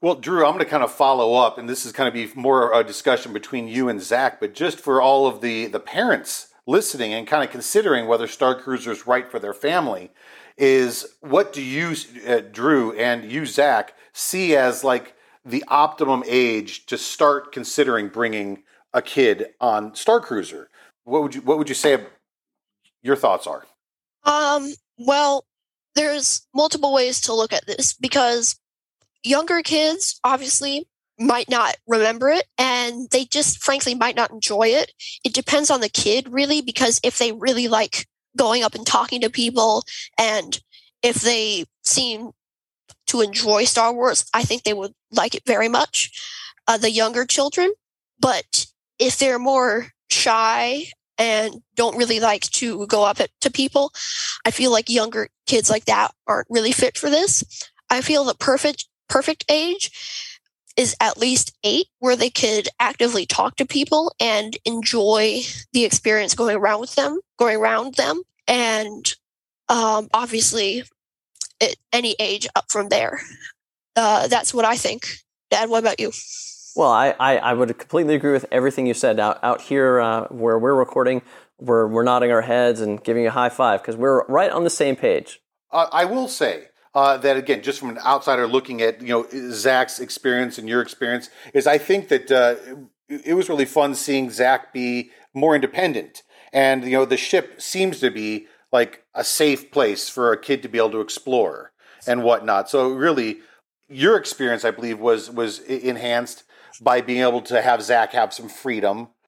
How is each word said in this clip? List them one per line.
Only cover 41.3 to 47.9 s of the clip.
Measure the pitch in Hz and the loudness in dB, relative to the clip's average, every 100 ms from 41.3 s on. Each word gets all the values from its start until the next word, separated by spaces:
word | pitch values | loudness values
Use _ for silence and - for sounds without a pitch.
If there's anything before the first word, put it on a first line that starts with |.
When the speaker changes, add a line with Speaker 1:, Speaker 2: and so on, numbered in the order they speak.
| 233 220 190 160 _ | 0 -2 -4 -8 _
Speaker 2:
seem | - - 247 214 233 - _ _ _ _ _ _ - | -2 -2 -2 -6 -12 -18 _ _ _ _ _ _ -4
to | 240 | 0
enjoy | 208 - 214 208 247 | 0 0 2 2 2
Star | 233 226 | 2 2
Wars, | 240 247 147 - | 2 0 0 0
I | 220 | 0
think | - - | 0 -2
they | 214 | -2
would | 202 196 _ _ | -4 -6 _ _
like | 220 202 - | -2 -2 -2
it | 254 | 0
very | 214 226 | 0 2
much. | 240 302 - - - - - - - - | 2 0 -2 -4 -8 -16 -16 -20 -6 0
Uh, | 226 | 2
the | 226 | 2
younger | 220 220 240 247 | 2 0 0 0
children, | - 285 359 359 427 _ | 0 0 2 0 -2 _